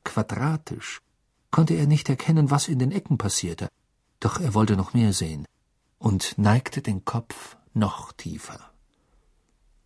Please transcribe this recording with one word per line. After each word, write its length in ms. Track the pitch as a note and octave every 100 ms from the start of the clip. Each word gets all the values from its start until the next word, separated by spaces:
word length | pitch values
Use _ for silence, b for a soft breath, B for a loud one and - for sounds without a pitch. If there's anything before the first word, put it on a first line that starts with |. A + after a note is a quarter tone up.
quadratisch, 1000 | - - - - C#3+ D#3 - - - - _ _ _ _ _
konnte 220 | - D#3+
er 120 | E3 C#3+
nicht 220 | D3+ -
erkennen, 420 | C3 - D#3+ C#3+
was 160 | C#3+ -
in 140 | C3+
den 100 | B2+
Ecken 260 | G3 - B2+
passierte, 520 | G2+ - F2 E2 - _ _ _ _ -
doch 220 | A2+ -
er 120 | D#3
wollte 240 | G#2+ A2 G2
noch 160 | F#2
mehr 200 | A#2+ A2
sehen 340 | F#2 D#2+ D#2 D2 _ _ _ _ _
und 380 | A2+ F#2+ - -
neigte 460 | G#2+ B2 - -
den 220 | - F#2+
Kopf 520 | - A#2 - - - - _
noch 360 | - G2+ - -
tiefer. 480 | - - - - - - _ _ _ _ _ _ _ _ _ _ _